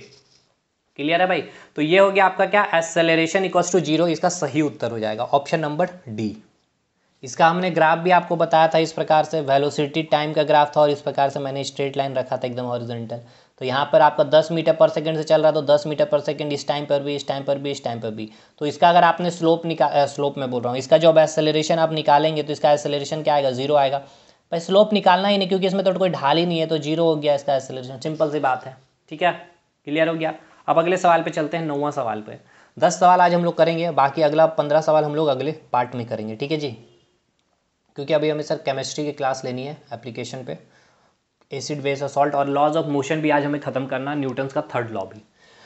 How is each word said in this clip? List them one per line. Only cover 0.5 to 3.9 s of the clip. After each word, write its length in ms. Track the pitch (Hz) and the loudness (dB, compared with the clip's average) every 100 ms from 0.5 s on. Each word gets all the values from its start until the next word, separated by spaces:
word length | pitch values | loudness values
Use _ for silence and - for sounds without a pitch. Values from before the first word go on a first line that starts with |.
| _ _ _ _ - | _ _ _ _ -8
क्लियर 240 | 143 170 | -2 0
है 60 | 185 | 0
भाई? 160 | 175 - - - - | -2 -6 -14 -14 -4
तो 60 | |
ये 160 | 151 185 | 2 4
हो 120 | 196 | 4
गया 160 | 190 190 | 4 2
आपका 200 | 180 190 | 2 0
क्या? 240 | 202 196 170 | 2 2 0
Acceleration 720 | 165 - 165 165 160 196 185 | 0 0 2 2 2 0 0
equals 240 | 180 170 190 | 0 2 0
to 80 | 147 | 0